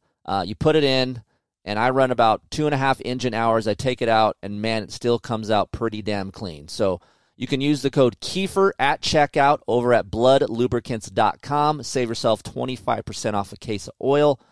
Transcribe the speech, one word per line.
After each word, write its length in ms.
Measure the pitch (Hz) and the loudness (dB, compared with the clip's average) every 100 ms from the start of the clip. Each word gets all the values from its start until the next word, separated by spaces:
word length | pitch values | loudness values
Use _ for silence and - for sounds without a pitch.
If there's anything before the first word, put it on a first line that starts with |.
| _ _ - | _ _ -6
Uh, 160 | 98 87 | -4 -4
you 100 | 214 | -2
put 180 | 156 156 | 2 4
it 60 | |
in, 400 | 143 131 127 120 - _ _ _ | 2 2 -2 -6 -16 _ _ _
and 140 | - 104 | -8 -2
I 120 | 123 | 0
run 200 | 131 131 | 2 2
about 320 | 123 113 104 - | 4 4 2 -2
two 160 | - 151 | -4 -2
and 80 | |
a 40 | 143 | 0
half 220 | 135 131 | 0 -2
engine 280 | - 127 123 | -4 -6 -4
hours. 360 | 110 113 113 110 | 0 2 2 0
I 60 | |
take 280 | 104 135 123 | -2 -4 -2
it 60 | 117 | 2
out, 280 | 110 110 - | 2 2 0
and 180 | 98 104 | -8 -6
man, 220 | 113 113 | -4 -4
it 80 | 98 | -6
still 300 | - 120 117 | -4 0 0
comes 320 | - 113 107 | -2 -6 0
out 180 | 107 95 | 0 0
pretty 320 | - 113 107 | -4 -4 -4
damn 300 | 104 101 95 | -6 -6 -6
clean. 340 | - 101 76 80 | -10 -12 -12 -14
So 340 | - 101 90 - _ _ - | -2 -2 -2 -8 _ _ -12
you 100 | 127 | -6
can 140 | 135 | -2
use 220 | 143 147 | 0 0
the 80 | 135 | 0
code 280 | 143 123 - | 4 4 2
Kiefer 520 | - 185 190 196 196 - | -6 -4 -2 2 2 2
at 240 | 135 151 | 0 0
checkout 580 | - 156 143 151 139 151 - | 0 2 2 4 2 2 0
over 240 | 120 120 | 0 4
at 180 | 117 98 | 2 2
blood 380 | 110 123 135 131 | 2 4 4 2
lubricants 640 | 113 123 120 - 113 - | 0 0 -2 -4 -8 -6
dot 320 | 95 107 - | 0 0 0
com. 400 | - 147 147 151 | -4 0 0 -2
Save 260 | 120 135 120 | -4 -4 -2
yourself 340 | 113 120 107 | -2 0 0
twenty-five 600 | - 127 127 127 - 107 | -2 -8 -6 -6 -4 -4
percent 320 | - 107 117 104 | -6 -8 -4 -4
off 160 | 98 | -6
a 40 | 104 | -10
case 320 | - 104 - | -8 -8 -8
of 60 | - | -6
oil. 380 | 131 143 147 135 _ | 0 2 2 0 _